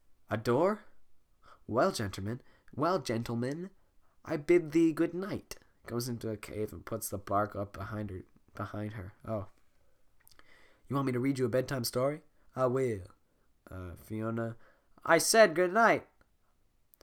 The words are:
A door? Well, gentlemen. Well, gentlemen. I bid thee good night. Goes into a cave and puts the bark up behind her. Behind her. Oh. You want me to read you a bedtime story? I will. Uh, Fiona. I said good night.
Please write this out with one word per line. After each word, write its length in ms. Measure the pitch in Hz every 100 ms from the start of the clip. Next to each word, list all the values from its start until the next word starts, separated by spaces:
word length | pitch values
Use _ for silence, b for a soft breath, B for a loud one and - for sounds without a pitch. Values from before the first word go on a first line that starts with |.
| b - -
A 80 | 110
door? 480 | 117 123 185 214 - - - - _ _ b b -
Well, 240 | 110 185
gentlemen. 480 | - 101 - 98 127 - b b
Well, 260 | - 160 185
gentlemen. 720 | 127 113 117 117 123 156 185 - _ _ - _
I 140 | - 156
bid 340 | 147 175 156
thee 220 | 160 165
good 200 | 151 170
night. 440 | 170 196 123 - - _ _ -
Goes 220 | 120 123
into 220 | 117 113
a 80 | 104
cave 340 | - 104 107
and 140 | 87 -
puts 240 | 110 -
the 80 | 95
bark 360 | - 101 104
up 200 | 98 101
behind 380 | - 98 107 104
her. 120 | 92 - - _ -
Behind 380 | 104 107 107
her. 200 | 110 95 - -
Oh. 200 | 110 95 - - _ _ _ - - - - b b b b b
You 80 | 135
want 120 | 131
me 40 |
to 80 | 123
read 180 | 135 131
you 80 | 123
a 40 |
bedtime 340 | 127 127 135
story? 380 | 117 123 135 151 - _ - 127
I 120 | 127
will. 320 | 131 127 101 - - _ _ _ _ -
Uh, 260 | 92 90 85
Fiona. 540 | - 107 113 113 117 117 b b b b
I 140 | - 165
said 360 | 165 226 208
good 200 | 156 180
night. 320 | 208 220 139 - _ _ _ _ _ _ _ _ -